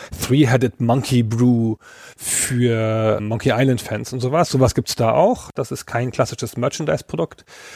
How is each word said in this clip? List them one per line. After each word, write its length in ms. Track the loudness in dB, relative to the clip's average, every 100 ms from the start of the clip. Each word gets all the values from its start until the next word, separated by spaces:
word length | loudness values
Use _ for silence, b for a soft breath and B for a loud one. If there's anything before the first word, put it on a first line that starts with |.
| B -10
Three-Headed 600 | 0 2 4 4 0 0
Monkey 420 | 0 0 2 2
Brew 540 | 2 2 4 4 2 -4 B B B -12
für 1040 | -6 -4 -2 0 2 2 0 0 0 0
Monkey 320 | -2 -2 0 2
Island-Fans 560 | 2 0 -2 -8 -6
und 80 | -6
sowas. 300 | -2 0 0
Sowas 260 | 2 2 2
gibt's 220 | -4 0
da 160 | 2
auch. 380 | 4 2 2 -6 -8
Das 160 | -8
ist 140 | -8 -6
kein 260 | -4 -4
klassisches 460 | -2 -2 -4 -8 -4
Merchandise-Produkt. 880 | -4 -4 -4 -4 -4 -6 -6 -8 B B B